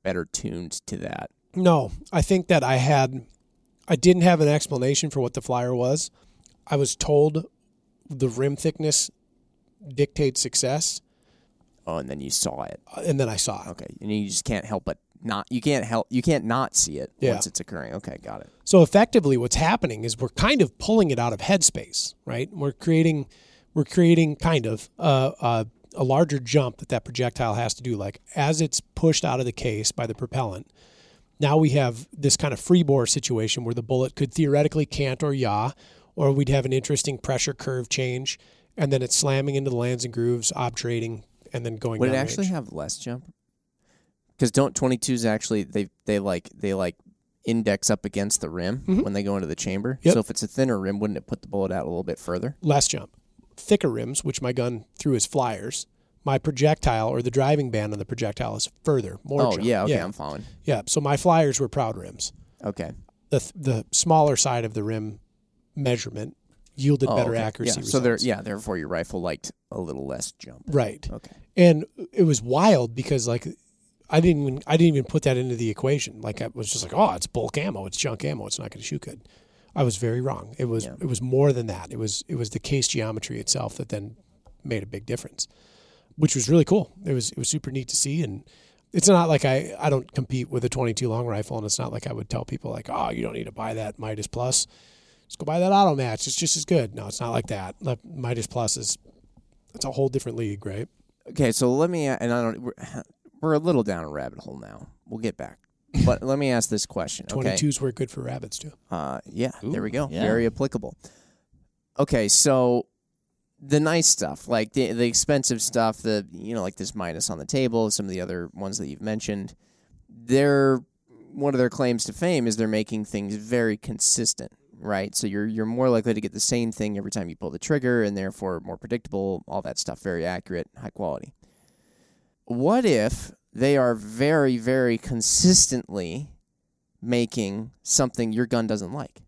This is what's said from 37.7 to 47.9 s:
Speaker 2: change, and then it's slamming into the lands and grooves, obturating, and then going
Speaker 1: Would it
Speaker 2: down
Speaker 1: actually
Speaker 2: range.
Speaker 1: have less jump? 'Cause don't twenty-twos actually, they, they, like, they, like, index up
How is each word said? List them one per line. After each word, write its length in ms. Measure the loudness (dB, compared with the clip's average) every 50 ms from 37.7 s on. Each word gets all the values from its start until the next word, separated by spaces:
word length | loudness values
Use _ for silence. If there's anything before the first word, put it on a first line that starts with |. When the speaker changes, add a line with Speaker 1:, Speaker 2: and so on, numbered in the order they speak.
| -4 -4 -4 -4
Speaker 2:
change, 480 | -4 -2 -2 -2 -4 -4 -6 -6 -8 _ _ _ _ _ _ _ _
and 180 | -2 0 2 2
then 80 | 0
it's 140 | 0 0 0
slamming 400 | 0 2 2 2 2 0 0 0
into 160 | 0 0 0
the 40 | 0
lands 280 | 0 0 0 -2 -2 -4
and 100 | -6 -2
grooves, 380 | 0 0 2 0 0 0 -2 -2
obturating, 680 | -2 -4 -4 -4 -4 -4 -2 -2 -2 -4 -4 -8 -12 -14 _ _ _ _ -10
and 140 | -8 -6 -6
then 120 | -6 -6
going 220 | -4 -4 -4 0 2
Speaker 1:
Would 100 | 2 2
it 20 |
Speaker 2:
down 100 | 2 2
Speaker 1:
actually 220 | 0 -2 -2 -2 -2
Speaker 2:
range. 100 | -2 -2
Speaker 1:
have 180 | -4 -6 -8
less 260 | -8 -8 -6 -8 -8 -8
jump? 340 | -8 -8 -8 -8 -10 -18 -20 _ _ _ _ _ _ _ _ _ _ _ _ _ _ _ _ _ _ _ _
'Cause 140 | _ 0 4
don't 240 | 4 4 2 2 2
twenty-twos 500 | 0 0 0 0 0 0 -2 -2 0 2
actually, 380 | 0 0 0 0 0 -2 -2 -2
they, 260 | -2 -2 -4 -4 -4 _ _ _
they, 140 | 0 0 0
like, 300 | 2 0 -2 -2 _ -10 -12
they, 200 | -4 -2 -2 0
like, 200 | 0 -2 -2 -4 _ _ -20 _ _ _ _ _ _ _
index 460 | -2 0 0 2 0 0 0 2
up 160 | 0